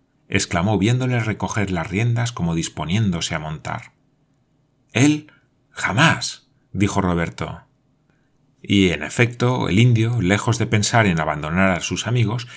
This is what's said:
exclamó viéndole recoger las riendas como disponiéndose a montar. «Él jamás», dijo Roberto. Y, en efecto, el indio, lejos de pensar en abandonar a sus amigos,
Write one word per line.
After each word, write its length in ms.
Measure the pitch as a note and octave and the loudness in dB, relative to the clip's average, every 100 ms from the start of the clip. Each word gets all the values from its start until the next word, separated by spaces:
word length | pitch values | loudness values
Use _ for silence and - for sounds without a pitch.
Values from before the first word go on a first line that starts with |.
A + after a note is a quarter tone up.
| _ _ - | _ _ -4
exclamó 500 | G2 - E2+ G2 G2+ | -4 -2 0 0 2
viéndole 420 | G#2 B2+ B2+ B2 | 2 0 0 -2
recoger 500 | G#2+ G2 F#2 A2 F#2+ | -2 -4 -4 -4 -2
las 180 | F2 D#2+ | -4 -4
riendas 440 | G2 A#2+ A#2 A#2+ | -2 0 0 -2
como 240 | - E2+ E2 | -4 -2 -2
disponiéndose 800 | - - D2+ G#2 G#2 E2 - E2 | -4 -6 -2 0 0 -2 -4 -6
a 20 | |
montar. 540 | D#2 D#2 E2 D#2 - _ _ _ _ _ _ _ _ _ _ | -6 -10 -8 -10 -12 _ _ _ _ _ _ _ _ _ _
«Él 380 | A2+ D3 D3+ - _ _ _ _ | 2 4 2 -4 _ _ _ _
jamás», 800 | - - G2+ D#3+ - - - _ _ _ | -6 -2 2 2 2 -4 -10 _ _ _
dijo 280 | F#2+ G2+ G2+ | -2 0 2
Roberto. 600 | F2+ E2+ E2+ - D#2+ E2 - _ _ _ _ _ _ _ _ _ | 0 0 -2 -6 -10 -10 -18 _ _ _ _ _ _ _ _ _
Y, 280 | - G2+ F#2 | 0 4 4
en 160 | D#2 | 2
efecto, 640 | D2+ - A#2+ - B2 B2+ G#1+ | -4 0 0 2 0 0 2
el 100 | F#2 | 4
indio, 420 | B2 A2+ A2+ A#2+ | 4 4 2 0
lejos 380 | F2+ G#2 A#2 A2+ | 2 2 0 0
de 80 | G#2 | 0
pensar 400 | G#2+ G2+ A#2+ G2+ | 0 2 2 4
en 140 | E2 | 2
abandonar 500 | D#2 D2+ D2+ F2 F#2+ | 0 -2 -2 0 2
a 100 | E2+ | 0
sus 280 | - F2+ G#2+ | -4 -6 -2
amigos, 400 | B2 G2+ A#2+ - | 0 0 -2 -8